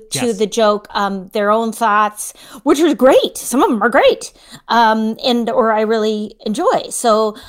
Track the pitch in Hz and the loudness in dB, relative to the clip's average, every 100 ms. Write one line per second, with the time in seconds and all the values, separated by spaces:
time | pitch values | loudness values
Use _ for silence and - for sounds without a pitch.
0 | 214 233 240 202 214 220 214 208 - - | -4 -6 -4 -2 -4 0 0 0 -4 -4
1 | 202 196 185 220 208 220 226 220 226 208 | -4 -6 -8 -4 0 0 0 -2 0 2
2 | 214 - - - - 240 277 277 330 240 | 0 -4 -16 -16 -20 -6 0 2 2 4
3 | 254 381 - - - 240 403 233 220 262 | 4 4 2 -8 -6 0 0 2 0 2
4 | 523 - - _ - - - 233 226 220 | 2 2 -4 _ -20 -18 -2 2 2 2
5 | 220 226 262 240 226 226 226 214 214 226 | -2 -4 -2 -2 0 0 0 2 0 0
6 | 214 214 208 - - 214 370 440 - - | -2 -4 -8 -10 -8 -4 0 0 -4 -4
7 | 240 214 220 214 | 0 2 0 -4